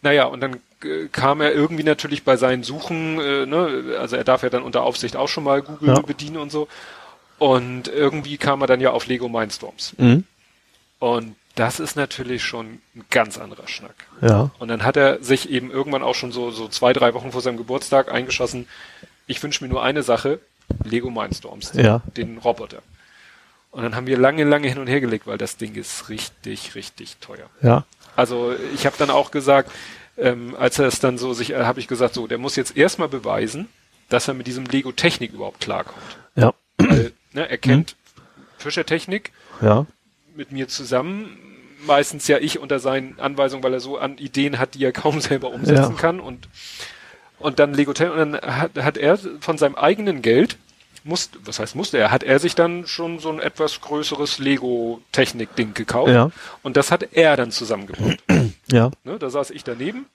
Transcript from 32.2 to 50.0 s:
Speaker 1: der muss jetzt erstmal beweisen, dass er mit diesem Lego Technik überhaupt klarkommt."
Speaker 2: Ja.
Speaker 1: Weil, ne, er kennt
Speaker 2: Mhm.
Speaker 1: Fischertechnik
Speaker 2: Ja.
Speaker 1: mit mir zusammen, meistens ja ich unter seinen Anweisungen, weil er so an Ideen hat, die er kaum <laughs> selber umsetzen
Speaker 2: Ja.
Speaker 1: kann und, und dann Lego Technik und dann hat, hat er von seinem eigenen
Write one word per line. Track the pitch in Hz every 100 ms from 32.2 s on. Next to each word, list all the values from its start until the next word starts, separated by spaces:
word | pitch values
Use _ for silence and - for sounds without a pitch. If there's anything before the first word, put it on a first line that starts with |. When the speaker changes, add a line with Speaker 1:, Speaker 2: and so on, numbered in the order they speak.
| 113
Speaker 1:
der | 113
muss | 131 139
jetzt | 127 -
erstmal | 139 - 156
beweisen, | 131 113 107 110 127 214 _ _ _ _
dass | 123 -
er |
mit | 131 123
diesem | 127
Lego | 131 135 135
Technik | 123 170 - 117
überhaupt | - 101 -
klarkommt." | - - - - - - _
Speaker 2:
Ja. | - 113 - _ _
Speaker 1:
Weil, | 226 147 117 - _
ne, | 135 160
er | 127
kennt | 131 131 165 - _ _ _ _
Speaker 2:
Mhm. | - _
Speaker 1:
Fischertechnik | 147 151 156 160 - 196 - _ _ -
Speaker 2:
Ja. | 107 107 151 _ _ _ _
Speaker 1:
mit | 151 139
mir | 135 131
zusammen, | - 127 127 151 196 214 - - - - 143 147
meistens | 143 143 151 -
ja | 143
ich | 151 156
unter | 139 139
seinen | 131 135 131 -
Anweisungen, | 139 139 135 135
weil | 127
er | 127
so | 127 139
an | 135 139
Ideen | 139 139 143 135
hat, | 127
die | 135
er | 135
kaum | 123 151 151
<laughs> |
selber | - 139 127
umsetzen | 120 143 143 135
Speaker 2:
Ja. | 117
Speaker 1:
kann | 165 180
und, | - 123 - - - - - - - - _ _
und | 151 131
dann | 147
Lego | 139 143
Technik | 143 170 160
und | 151
dann | 147 - 123
hat, | 165 147
hat | 131 -
er | 147 196 196 147
von | - 156
seinem | 147 143
eigenen | 143 202